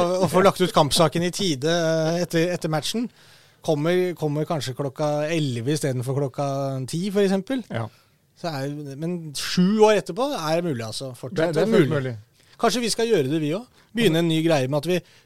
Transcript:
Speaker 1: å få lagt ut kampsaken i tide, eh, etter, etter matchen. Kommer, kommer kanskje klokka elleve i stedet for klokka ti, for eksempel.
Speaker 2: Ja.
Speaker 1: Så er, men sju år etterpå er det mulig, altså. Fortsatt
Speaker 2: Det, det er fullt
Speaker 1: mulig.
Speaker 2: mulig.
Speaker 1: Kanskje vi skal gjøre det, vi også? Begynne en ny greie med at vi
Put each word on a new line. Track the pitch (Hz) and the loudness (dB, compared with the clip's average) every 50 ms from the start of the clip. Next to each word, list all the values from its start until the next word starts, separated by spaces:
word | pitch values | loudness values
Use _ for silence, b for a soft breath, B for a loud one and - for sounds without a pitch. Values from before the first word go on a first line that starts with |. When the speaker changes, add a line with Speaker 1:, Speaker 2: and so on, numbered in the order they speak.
| 175 175 180 185 | 4 2 2 0
Speaker 1:
å | 190 160 | 0 2
få | 135 185 190 | 4 4 4
lagt | 196 - - 180 | 4 4 4 0
ut | 165 - | 2 4
kampsaken | 175 156 139 - - 170 151 - 170 170 | 2 2 4 4 4 4 4 2 0 -2
i | 180 170 | -2 -2
tide, | - 202 185 151 127 123 160 | -2 -2 -2 -2 -2 0 0
eh, | 170 175 165 160 160 160 160 156 165 175 175 | 0 0 2 0 0 0 0 0 0 -2 -2
etter, | 160 - 165 160 180 | -2 0 0 0 0
etter | 180 160 - 165 | 0 -2 -4 -2
matchen. | 156 156 - - - 220 247 214 b b b b b b b b b b - | -2 -2 -2 -4 -4 -4 -4 -6 b b b b b b b b b b -2
Kommer, | - 160 143 147 165 180 185 180 180 170 | -2 0 0 2 2 2 2 0 -2 -2
kommer | - 156 151 143 151 156 | -4 -4 -2 -2 -2 -2
kanskje | - 175 151 120 127 127 - | -2 -4 -4 -4 -6 -6 -6
klokka | 143 139 135 - 147 151 147 147 151 | -6 -6 -4 -2 -2 -2 0 -2 -2
elleve | 151 170 165 156 139 120 117 113 131 156 | -2 -2 -2 -2 -2 -2 -2 -2 -2 -2
i | 147 | -2
stedet | - 143 127 127 120 | -2 -2 -2 -2 -4
for | 131 135 135 | -4 -2 -2
klokka | 143 131 - - 143 139 139 139 139 135 135 131 131 | -2 -2 -4 -4 -4 -4 -4 -4 -4 -4 -4 -6 -6
ti, | 120 - 165 180 208 | -6 -6 -4 -4 -2
for | 185 208 202 | 0 2 2
eksempel. | 190 196 196 190 - 269 262 214 | 2 2 0 -2 -2 -4 -6 -6
Speaker 2:
Ja. | - - 113 113 107 b b b b b b b _ _ _ | -6 -8 -8 -8 -8 b b b b b b b _ _ _
Speaker 1:
Så | - 175 156 | -8 -6 -6
er, | 135 135 143 147 147 151 139 135 | -4 -6 -6 -6 -8 -10 -12 -10
men | 135 160 170 180 175 165 156 139 | -8 -6 -6 -6 -6 -8 -10 -8
sju | - - - - 185 180 185 214 214 214 | -8 -6 -2 2 2 4 4 6 6 6
år | 214 214 | 6 6
etterpå | 196 165 - 170 196 254 285 285 | 4 2 -2 -4 -4 -2 -2 -2
er | 208 160 151 160 170 | -4 -2 0 0 0
det | 175 175 | 0 -2
mulig, | 143 117 110 | -4 -4 -6
altså. | 107 110 - 135 131 120 | -8 -8 -8 -10 -10 -10
Fortsatt | - - 127 - - 156 175 160 | -12 -12 -6 -2 -2 0 0 2
Speaker 2:
Det, | |
det | 175 208 | 2 2
er | 214 226 | 4 6
fullt | 214 156 135 | 4 4 4
Speaker 1:
mulig. | 156 143 131 131 120 | 2 -2 -4 -4 -8
Speaker 2:
mulig. | 107 - _ b b b b b - | -10 -14 _ b b b b b -2
Speaker 1:
Kanskje | - 233 175 247 | 0 0 2 0
vi | 240 214 | -2 -2
skal | - - 226 | -2 0 2
gjøre | 233 226 180 135 131 | 2 4 2 2 2
det, | 151 165 | 0 0
vi | 156 147 156 | 0 -2 -2
også? | 208 247 - b b b b - | -4 -6 -12 b b b b -2
Begynne | 220 233 190 160 165 | 2 2 4 4 4
en | 170 165 | 2 2
ny | 160 160 160 | 2 2 2
greie | 165 160 143 131 127 | 2 2 2 2 0
med | 143 151 | -2 -2
at | 135 | 0
vi | 160 180 175 b b b b b | 0 -2 -2 b b b b b